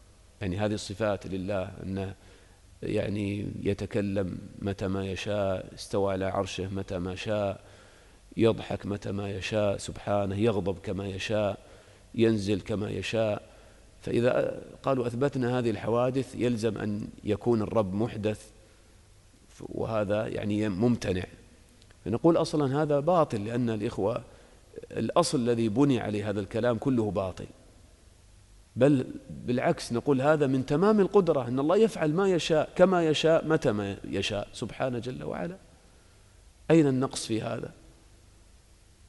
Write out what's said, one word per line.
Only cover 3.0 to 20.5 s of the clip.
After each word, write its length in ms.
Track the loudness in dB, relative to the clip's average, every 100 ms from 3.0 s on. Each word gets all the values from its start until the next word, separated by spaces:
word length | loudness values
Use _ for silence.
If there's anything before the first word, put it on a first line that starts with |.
| -2 -2 -2 -4 -6 -4
يتكلم 760 | -2 -2 -2 -2 -2 -2 -2 -6 -12 -8
متى 300 | -6 -4 -2
ما 180 | -2 -4
يشاء، 680 | -6 -4 -2 0 -2 -6
استوى 380 | -14 -4 0 2
على 120 | 2
عرشه 500 | 0 -2 -2 -4 -6
متى 240 | -6 -6 -4
ما 160 | -4
شاء، 460 | -6 -4 -2 -2 -4 -12 -20 -20 -20 -20 -20 -10 2
يضحك 500 | 4 4 -2 -6 -4
متى 260 | -6 -6
ما 180 | -6 -6
يشاء 460 | -6 -2 0 0 0
سبحانه، 600 | -6 -8 -2 0 0 2
يغضب 420 | 2 2 -2 -4
كما 260 | -6 -6 -6
يشاء، 500 | -6 -2 0 0 -2 -10 -20 -20 -20 -8
ينزل 460 | 2 4 4 0 -2
كما 300 | -2 -4 -4
يشاء. 520 | -6 -4 0 0 -2 -8 -20 -20 -20 -20 -14
فإذا 640 | -4 2 2 2 0 -4 -12 -6
قالوا: 240 | 0 0 0
"أثبتنا 520 | 0 -2 0 0 0
هذه 120 | 0
الحوادث"، 640 | -2 0 0 0 0 -4
يلزم 440 | -2 0 0 -2 -2
أن 300 | -4 -4 -8 -6
يكون 380 | -2 0 2 2
الرب 320 | 2 0 0
محدث، 560 | 0 -2 -2 -4 -4 -8 -20 -20 -20 -20 -20 -20 -20 -20 -20 -20 -16
وهذا، 680 | -10 -6 -2 -2 0 0 -2
يعني، 420 | -4 -2